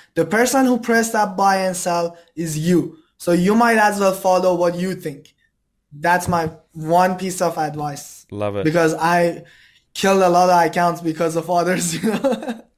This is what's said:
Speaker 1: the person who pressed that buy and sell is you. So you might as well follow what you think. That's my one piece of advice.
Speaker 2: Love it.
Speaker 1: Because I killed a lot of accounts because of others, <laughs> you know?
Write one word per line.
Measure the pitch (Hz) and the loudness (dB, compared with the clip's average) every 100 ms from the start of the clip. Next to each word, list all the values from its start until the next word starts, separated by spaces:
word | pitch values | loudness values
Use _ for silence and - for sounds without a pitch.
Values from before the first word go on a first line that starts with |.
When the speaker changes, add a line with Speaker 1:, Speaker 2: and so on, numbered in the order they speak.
| _ | _
Speaker 1:
the | 165 | -4
person | 165 208 247 269 262 | 0 2 2 2 2
who | 247 | 0
pressed | 240 226 226 | 2 0 2
that | 220 202 190 | 0 -2 0
buy | 196 190 | 2 2
and | 185 180 | -2 -4
sell | 185 170 170 - _ | -4 -2 -4 -8 _
is | 156 165 151 | -10 -6 -4
you. | 165 175 - - _ _ | 2 2 0 -10 _ _
So | - | 0
you | 175 180 | 2 2
might | 220 233 220 | 2 4 4
as | 208 202 | 2 2
well | 196 | 0
follow | 185 190 185 185 | 0 0 2 2
what | 175 175 170 | 2 0 -2
you | 185 | -6
think. | 180 156 139 - _ _ _ _ _ _ 147 | -6 -10 -14 -20 _ _ _ _ _ _ -4
That's | 170 180 180 | 0 0 0
my | 175 160 - _ | -2 -2 -8 _
one | 160 156 175 185 185 | -12 0 2 2 0
piece | 190 175 | -6 -2
of | 185 165 | -4 -2
advice. | 151 151 147 143 - - - | -6 -6 -8 -10 -16 -20 -16
Speaker 2:
Love | 101 104 101 | -8 -6 -2
it. | |
Speaker 1:
Because | 151 170 160 | 0 2 2
I | 160 165 175 170 - - _ _ _ _ | 0 0 2 0 -2 -14 _ _ _ _
killed | - 196 196 | -4 0 4
a | 185 | 4
lot | 175 180 | 4 4
of | 175 165 | 4 2
accounts | 175 175 165 | 2 0 -2
because | 165 156 170 165 | -6 -4 -2 -4
of | 160 | -2
others, | 175 170 175 175 | 0 0 -2 -4
<laughs> | 160 | -4
you | 214 | -4
know? | 202 277 240 302 226 - | -2 -2 -4 -6 -12 -14